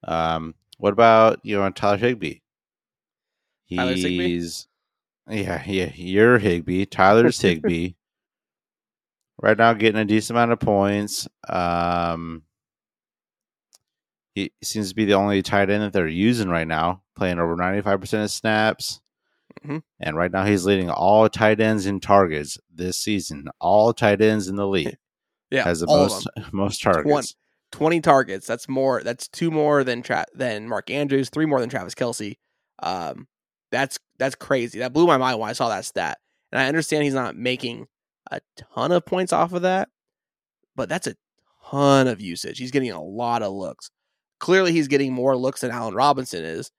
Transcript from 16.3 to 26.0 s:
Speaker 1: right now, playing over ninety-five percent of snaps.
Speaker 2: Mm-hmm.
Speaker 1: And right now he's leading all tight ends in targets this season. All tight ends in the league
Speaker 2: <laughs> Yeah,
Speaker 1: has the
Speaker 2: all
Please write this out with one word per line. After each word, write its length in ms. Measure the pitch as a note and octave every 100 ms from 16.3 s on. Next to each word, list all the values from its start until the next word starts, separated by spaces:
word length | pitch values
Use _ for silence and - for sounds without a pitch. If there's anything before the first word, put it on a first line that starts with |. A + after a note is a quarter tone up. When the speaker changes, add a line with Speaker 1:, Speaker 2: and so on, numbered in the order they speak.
| A#2+ G2
Speaker 1:
right 180 | E2+ E2
now, 340 | D#2+ E2+ F2+ _ -
playing 220 | F#2 F2
over 180 | E2+ E2+
ninety-five 440 | F2+ G2+ G2+ G2
percent 240 | - A2
of 60 | G#2
snaps. 720 | - A2 G#2+ A2 - - - _ _ _ _ _ -
Speaker 2:
Mm-hmm. 140 | D3 D3+ _ _
Speaker 1:
And 180 | - D#2
right 140 | F2+
now 140 | F#2+
he's 200 | G2 G2+ F2+
leading 240 | G2 F2+
all 380 | C#2 F2+ G#2+ A2
tight 300 | - A2 G#2+
ends 260 | A2 A2 G2
in 140 | G2
targets 580 | - G2+ F#2 D2+ D2 - _
this 260 | E2 F2+ F2
season. 500 | - G#2 - D2+ C#2 -
All 320 | E2+ G2+ A2+
tight 260 | A2+ A2 G2+
ends 260 | G#2+ G#2+ F#2
in 80 | G2
the 120 | G2+
league 280 | F#2+ C#2 - _ _
Speaker 2:
<laughs> 280 | _ _ _
Yeah, 140 | C3+
Speaker 1:
has 160 | F#2+ E2
the 60 | F2
Speaker 2:
all 180 | D3+